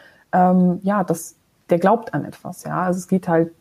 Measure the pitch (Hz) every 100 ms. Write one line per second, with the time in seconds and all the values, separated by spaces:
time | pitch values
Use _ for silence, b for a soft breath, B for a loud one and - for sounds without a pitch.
0 | B B B 180 185 185 180 175 190 208
1 | 175 170 - - _ _ - 175 190 226
2 | - 147 143 - - 180 156 156 185 185
3 | - 185 180 165 165 -